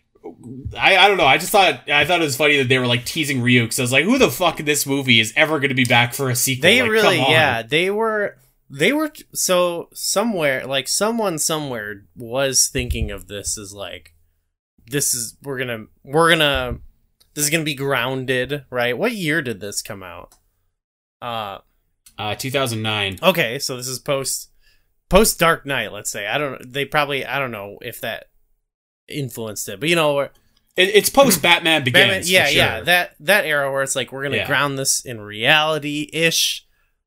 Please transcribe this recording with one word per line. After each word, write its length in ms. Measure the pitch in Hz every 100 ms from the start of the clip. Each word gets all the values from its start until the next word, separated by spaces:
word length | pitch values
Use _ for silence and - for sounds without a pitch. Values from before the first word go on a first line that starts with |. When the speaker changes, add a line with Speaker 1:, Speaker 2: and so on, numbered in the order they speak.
| _ _ 85 - - 131 139 110
Speaker 1:
I, 200 | 143 190
I 120 | 196
don't 80 | 190
know. 100 | 147
I 120 | 156
just 140 | 180
thought, 360 | 208 180 131 -
I 160 | 147
thought 160 | 151 175
it 40 |
was 120 | 156 123
funny 200 | 151 147
that 100 | 127
they 100 | 131
were, 80 | 123
like, 180 | 123
teasing 360 | 123 165 143 135
Ryu, 260 | 120 123 113
'cause 120 | -
I 40 |
was 100 | 123
like, 120 | 135
"Who 140 | 170 262
the 120 | 185
fuck 300 | 127 175 156
in 60 | 147
this 200 | 147 139
movie 340 | 139 127 117
is 120 | 107 -
ever 220 | 156 151
gonna 140 | 135
be 100 | 127
back 300 | 123 120 120
for 140 | - 135
a 60 | 120
sequel?" 260 | - 127
Speaker 2:
They 200 | 160 240
Speaker 1:
Like, 80 | 233
Speaker 2:
really, 260 | 220 202 160
Speaker 1:
come 100 | 135
on. 40 |
Speaker 2:
yeah, 300 | 156 147 117
they 280 | 113 151 185
were, 460 | 208 226 214 202 - _ _ _
they 240 | 139 175
were, 200 | 294 302 - -
so 540 | - - 180 180 170 -
somewhere, 720 | - - 190 226 190 147 131 127
like, 220 | 135 -
someone 500 | - 208 233 202 156
somewhere 680 | - 156 143 120 104 101 - -
was 520 | 113 127 135 123 -
thinking 420 | 135 123 120 110
of 180 | 101 90
this 280 | 101 - 110
as, 140 | 98
like, 420 | 101 92 90 - _ _ _ _ _ _ _ -
this 280 | 139 -
is, 220 | 127 113 -
we're 160 | 139 131
gonna, 280 | 127 113 107 _
we're 280 | 135 147 165
gonna, 480 | 170 147 135 123 120 - _ _ _ _
this 100 | -
is 60 | 147
gonna 140 | 165
be 100 | 147
grounded, 880 | 135 139 131 123 135 127 127 127 147 -
right? 260 | 123 120 123
What 140 | 214
year 280 | 220 160 160
did 180 | 127 101
this 220 | 101 101
come 200 | - 101
out? 320 | 92 87 - _ _ _ _ _ _ _ _ -
Uh, 360 | 123 113 104 98 _ _ _ _ _ -
Speaker 1:
Uh, 160 | 104
two 160 | 104 131
thousand 320 | 139 131 113
nine. 360 | 110 107 98 92
Speaker 2:
Okay, 360 | 170 175 123 135
so 180 | - 123
this 120 | 127
is 100 | 123
post, 520 | - 135 131 - - _ _ _ _ _ -
post 300 | 185 226 -
Dark 260 | 165 151
Knight, 280 | 139 131 104
let's 180 | 98 107
say. 160 | 113 101
I 100 | 127
don't, 340 | 143 - 127
they 120 | 131
probably, 400 | 139 151 143 139
I 140 | - 135
don't 120 | 131
know 260 | 110 101 101
if 200 | 117 -
that 240 | 117 98 - _ _ _ _ _ _ _ -
influenced 600 | 147 131 120 113 101 -
it, 120 | 98
but, 80 | 151
you 80 | 170
know, 180 | 151
we're 160 | 143 135 _ _ _ _ -
Speaker 1:
It, 180 | 190
it's 140 | 208 190
post 340 | - 277 175
Batman 400 | 175 170 165 160
Speaker 2:
<clears throat> 0 |
Speaker 1:
Begins, 220 | 127 170 196
Speaker 2:
Batman, 140 | 190 170
yeah, 200 | 185 147
Speaker 1:
for 40 |
Speaker 2:
yeah, 240 | 160 151 113
Speaker 1:
sure. 80 |
Speaker 2:
that, 320 | 127 180 - _
that 240 | 156 202 156
era 260 | 147 139
where 100 | 135
it's 140 | 135 135
like, 160 | 123
we're 100 | 135
gonna 140 | 139 117
Speaker 1:
Yeah. 100 | 113
Speaker 2:
ground 320 | 135 143 135
this 260 | 135 -
in 160 | - 113
reality-ish. 1500 | 104 104 120 156 156 156 147 147 151 156 165 160 - - - _ _ _